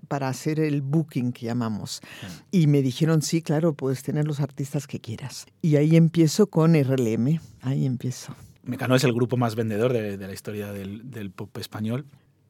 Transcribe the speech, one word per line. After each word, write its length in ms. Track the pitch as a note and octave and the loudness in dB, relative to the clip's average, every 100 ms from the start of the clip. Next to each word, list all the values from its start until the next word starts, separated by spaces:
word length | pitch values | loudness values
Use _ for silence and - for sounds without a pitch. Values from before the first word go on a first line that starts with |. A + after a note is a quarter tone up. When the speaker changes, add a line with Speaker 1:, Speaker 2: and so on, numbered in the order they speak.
| - | -6
Speaker 1:
para 220 | C#3+ C3+ | -4 -4
hacer 320 | B2 D3+ D#3 | -4 -4 0
el 200 | D#3 C#3+ | 0 0
booking 500 | C3+ D#3+ D#3 C#3 B2 | 0 0 0 -2 -4
que 140 | B2 A2+ | -4 -4
llamamos. 540 | A#2+ A2+ G#2 - - - - | -2 -2 -4 -8 -12 -14 -16
Speaker 2:
Ah. 60 | G2 F2 - | -14 -16 -2
Speaker 1:
Y 140 | F#3+ D3+ | 2 4
me 140 | C#3+ | 4
dijeron, 400 | C3 B2 D#3+ D#3+ | 2 0 2 2
"Sí, 200 | D3 E3 | 0 -2
claro, 300 | D#3+ D3+ E3+ | 0 0 0
puedes 280 | C#3+ C3+ C3+ | 0 -2 -4
tener 220 | - D3 D3 | -4 -2 -2
los 120 | C#3+ | -2
artistas 460 | C#3 - C#3 D3 - | -4 -6 -6 -6 -6
que 140 | - | -10
quieras". 460 | - A2 C#3 - - _ | -10 -12 -12 -14 -18 _
Y 140 | E3+ C#3+ | 2 4
ahí 200 | D#3 E3 | 6 6
empiezo 500 | E3 E3+ D#3 - G#3 | 6 6 4 4 2
con 280 | E3 D#3+ D#3+ | 4 4 4
R 180 | B2+ | 4
L 180 | C3 A#2 | 2 2
M, 280 | A2+ B2 E3 - - | 2 0 0 -4 -10
ahí 240 | B2+ C#3+ C#3 | -4 -2 -2
empiezo. 480 | B2+ B2+ - - - - _ | -2 -6 -8 -12 -16 -18 _
Speaker 2:
Mecano 300 | - B2 B2+ | -10 -6 2
es 80 | B2+ | 4
el 80 | C3 | 4
grupo 240 | A#2 B2 B2+ | 2 2 2
más 180 | A#2 G#2+ | 0 0
vendedor 360 | A2 G#2 B2 | -2 0 2
de, 240 | A#2+ G#2+ G2 | 0 -2 -6
de 80 | G2 | -10
la 60 | |
historia 400 | F#2 - G#2 G2+ | -12 -10 -8 -8
del, 380 | G2+ G2 A2 B2+ | -8 -10 -12 -14
del 200 | A2+ G2+ | -12 -12
pop 260 | - G#2 - | -12 -12 -12
español. 460 | G2 G#2 A2 B2 D3 - _ _ | -10 -6 -4 -4 -6 -18 _ _